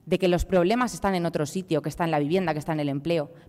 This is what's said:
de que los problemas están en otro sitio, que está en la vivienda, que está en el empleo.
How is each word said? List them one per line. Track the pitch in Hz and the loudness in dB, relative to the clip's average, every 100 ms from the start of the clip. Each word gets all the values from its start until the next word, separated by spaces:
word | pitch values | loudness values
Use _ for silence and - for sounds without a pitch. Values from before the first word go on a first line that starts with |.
| - | -2
de | 180 | 0
que | 185 | 2
los | 175 - | 2 2
problemas | 185 175 240 233 | 2 4 2 0
están | 160 196 185 | -2 -2 0
en | 170 | -2
otro | 165 147 | -2 -2
sitio, | 190 180 151 | -4 -2 -2
que | 151 | -2
está | 147 165 | -2 0
en | |
la | 156 | 0
vivienda, | 147 190 175 | 2 0 0
que | 151 | -2
está | 143 | -2
en | 151 | -2
el | 147 | -2
empleo. | 139 165 165 147 - | -2 0 -2 -2 -10